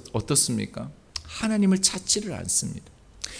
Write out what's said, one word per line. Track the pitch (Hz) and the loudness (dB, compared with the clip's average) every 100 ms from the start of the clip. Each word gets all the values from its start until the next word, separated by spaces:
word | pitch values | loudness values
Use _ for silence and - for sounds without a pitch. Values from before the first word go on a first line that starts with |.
| - | -4
어떻습니까? | 113 110 139 - 110 104 - - - - - | -6 2 2 2 0 -4 -8 -12 -14 -14 -14
하나님을 | - - 220 214 190 190 | -12 -4 0 4 6 6
찾지를 | 190 185 - 208 208 | 4 0 -2 -2 -2
않습니다. | 101 87 - - - - - - - - | -6 -2 -2 -2 -8 -14 -20 -20 -12 -12